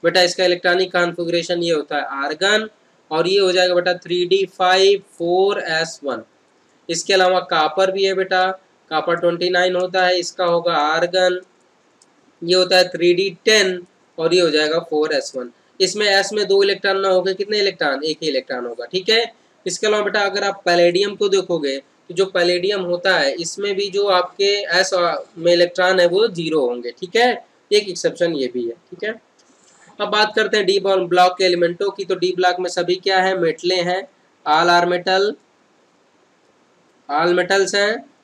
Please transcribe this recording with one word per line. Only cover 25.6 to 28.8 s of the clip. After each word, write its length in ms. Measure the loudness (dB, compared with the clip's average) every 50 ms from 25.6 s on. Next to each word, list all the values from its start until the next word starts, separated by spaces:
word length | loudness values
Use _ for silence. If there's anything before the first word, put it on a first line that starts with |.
| 2 0 0 0 0 2 4 4
है 60 | 4 4
वो 180 | 4 2 0 0
ज़ीरो 320 | -2 -4 -6 -2 0 0
होंगे। 300 | 0 0 -2 -4 -8 -12 -12
ठीक 240 | _ -14 -4 0
है, 280 | 2 2 2 0 -2 -8 _ _ _ _ _
एक 180 | 0 0 0 0
exception 460 | -10 -4 -4 -4 -2 0 -2 -2 0
ये 160 | -2 -4 -4 -4
भी 100 | -6 -6
है। 100 | -6 -8 _